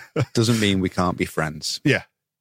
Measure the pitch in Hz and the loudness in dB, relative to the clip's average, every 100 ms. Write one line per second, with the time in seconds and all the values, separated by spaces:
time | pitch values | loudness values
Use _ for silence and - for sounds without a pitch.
0 | - 160 123 - 113 113 104 95 92 - | -4 -4 -2 0 2 2 2 2 0 0
1 | 90 - 90 - 78 78 - - 147 113 | -2 0 -4 -2 -4 -4 -8 -2 0 0
2 | - _ _ _ | -2 _ _ _